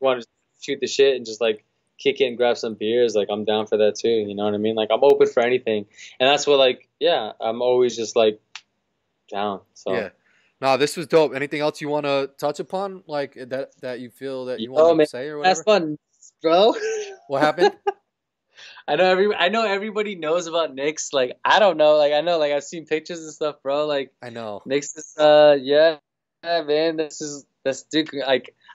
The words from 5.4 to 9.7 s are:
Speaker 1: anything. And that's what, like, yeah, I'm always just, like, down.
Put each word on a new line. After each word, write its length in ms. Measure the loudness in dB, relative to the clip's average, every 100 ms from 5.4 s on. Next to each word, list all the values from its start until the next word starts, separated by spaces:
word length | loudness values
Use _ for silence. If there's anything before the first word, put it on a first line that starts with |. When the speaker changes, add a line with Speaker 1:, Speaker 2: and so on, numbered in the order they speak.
Speaker 1:
anything. 440 | 0 0 -2 -4 -6 -16 -20 -2
And 100 | 0
that's 180 | 2 2
what, 120 | 4
like, 300 | 4 0 _ _
yeah, 340 | -2 0 -4 -6
I'm 200 | -6 -2
always 340 | 0 2 2
just, 220 | -2 -2 2
like, 240 | 2 0 _ -20 _ _ _ _ _ _ _
down. 300 | -8 -6 -8 -14